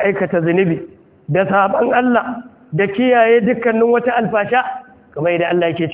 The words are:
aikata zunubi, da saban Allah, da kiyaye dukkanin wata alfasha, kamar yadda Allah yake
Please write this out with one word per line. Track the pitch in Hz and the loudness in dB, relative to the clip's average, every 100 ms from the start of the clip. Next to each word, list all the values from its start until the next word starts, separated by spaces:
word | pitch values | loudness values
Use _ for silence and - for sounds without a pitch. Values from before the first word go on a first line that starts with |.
aikata | 196 196 180 180 | 0 -2 -2 -2
zunubi, | 165 175 185 160 - - _ _ - | 0 0 0 -2 -8 -20 _ _ -4
da | 170 190 | -2 2
saban | 196 196 208 240 | 2 2 0 0
Allah, | 247 247 233 - - - - - | 2 2 0 -2 -10 -14 -20 -6
da | 156 196 | -2 -2
kiyaye | 220 254 240 226 233 | 0 2 4 4 4
dukkanin | 240 233 240 226 233 | 2 0 0 2 2
wata | 240 240 240 | 2 0 -2
alfasha, | 214 214 202 240 - - - - _ | 0 -2 0 -2 -2 -8 -14 -20 _
kamar | - 165 | -4 -2
yadda | 170 170 | 0 0
Allah | 175 170 | 0 0
yake | 170 160 | -2 -4